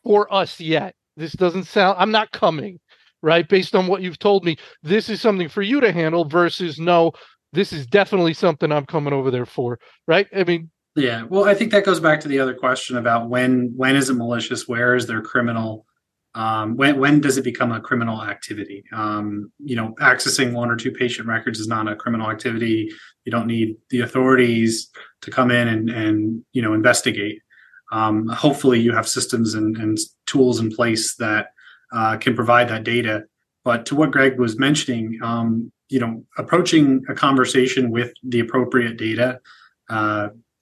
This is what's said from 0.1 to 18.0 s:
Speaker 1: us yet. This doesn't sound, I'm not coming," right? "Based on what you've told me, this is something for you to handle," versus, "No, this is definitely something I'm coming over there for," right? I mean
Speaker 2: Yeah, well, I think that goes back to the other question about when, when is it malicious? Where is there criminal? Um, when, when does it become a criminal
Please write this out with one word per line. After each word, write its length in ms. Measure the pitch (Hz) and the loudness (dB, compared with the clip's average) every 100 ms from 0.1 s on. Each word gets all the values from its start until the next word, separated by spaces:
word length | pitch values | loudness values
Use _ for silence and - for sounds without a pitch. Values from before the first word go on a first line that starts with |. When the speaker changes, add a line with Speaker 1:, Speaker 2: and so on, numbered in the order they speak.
| 208 208 | 2 4
Speaker 1:
us 260 | 196 170 - | -2 -2 -6
yet. 340 | 160 151 156 _ _ - | -2 -2 -2 _ _ -14
This 180 | 156 | -10
doesn't 340 | - 180 185 170 | 0 0 0 -2
sound, 280 | 214 190 180 | 2 2 4
I'm 120 | 208 | 2
not 200 | 220 220 | 2 -2
coming," 500 | - 185 156 160 160 _ _ _ - | 0 0 0 -10 -14 _ _ _ -4
right? 260 | 156 170 160 | 2 2 4
"Based 280 | 196 175 196 | 0 2 0
on 120 | 185 | 0
what 140 | 190 | -2
you've 180 | 185 151 | -4 -2
told 240 | 202 196 | 2 2
me, 140 | 170 156 - - | 0 -6 -12 -14
this 260 | 151 208 - | -2 -2 -2
is 140 | 202 | -2
something 260 | 233 190 165 | 0 0 -2
for 140 | 208 | -4
you 180 | 202 285 | 0 2
to 140 | 226 | 2
handle," 320 | 170 156 170 151 | 2 0 0 0
versus, 540 | 160 170 - 175 143 | 2 2 0 -8 -4
"No, 340 | 170 170 165 - - _ _ | 2 4 4 0 -20 _ _
this 180 | 170 202 | -4 -4
is 140 | 156 120 | -6 2
definitely 460 | 202 190 196 165 | 2 4 2 0
something 400 | 156 180 151 160 | 2 0 0 0
I'm 120 | 147 135 | -2 -2
coming 280 | 165 143 | -4 -2
over 180 | 139 131 | -2 0
there 140 | 123 120 | -2 -4
for," 340 | - 120 120 _ _ - | -4 -6 -6 _ _ 2
right? 220 | 175 196 196 | 2 2 -2
I 80 | |
mean 260 | 175 170 165 _ _ 151 | 0 0 -4 _ _ -2
Speaker 2:
Yeah, 280 | 127 113 | -2 -2
well, 220 | 120 190 202 | -2 2 4
I 100 | 202 | 4
think 160 | 226 | 4
that 140 | 202 196 | 4 4
goes 140 | 165 | 2
back 200 | 160 151 | 2 2
to 60 | 151 | 0
the 120 | 135 | 0
other 140 | 131 | 0
question 440 | - 131 127 - 123 | 0 -2 -2 -4 -2
about 300 | 117 117 117 | 0 0 0
when, 460 | 123 127 127 123 127 | 0 2 2 0 -2
when 200 | 131 139 | 2 2
is 140 | 131 | 2
it 20 | |
malicious? 540 | 123 117 117 113 120 - | -2 -2 -4 -4 -8 -6
Where 280 | 120 123 123 | -2 2 2
is 120 | 110 | 0
there 160 | 110 | -6
criminal? 640 | - 127 117 113 113 107 _ _ _ _ _ 113 | -4 -2 -2 -2 -6 -8 _ _ _ _ _ -6
Um, 400 | 110 110 107 127 | -4 -2 -4 0
when, 240 | 139 135 | 2 2
when 200 | 143 147 | 4 4
does 180 | 143 131 | 4 0
it 60 | |
become 280 | 120 113 120 | 0 -2 -2
a 100 | 110 | -4
criminal 400 | - 120 | -4 -4